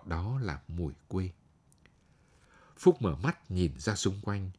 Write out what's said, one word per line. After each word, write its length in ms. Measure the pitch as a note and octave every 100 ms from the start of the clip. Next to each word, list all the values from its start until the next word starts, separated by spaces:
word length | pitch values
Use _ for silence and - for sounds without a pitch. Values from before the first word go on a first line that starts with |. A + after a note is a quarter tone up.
| -
đó 340 | E2 G2 C3
là 200 | G#2+ D2 -
mùi 260 | E2+ E2 C#2 _
quê. 220 | F#2+ F#2 - _ _ _ _ - _ _ _ _ _ _ - - -
Phúc 240 | F#3 E3+
mở 140 | G#2+ D2
mắt 360 | A#2+ - -
nhìn 280 | F2+ F2 C2+
ra 160 | - G#2
xung 260 | G2+ G2
quanh, 300 | G#2 G2+ F#2+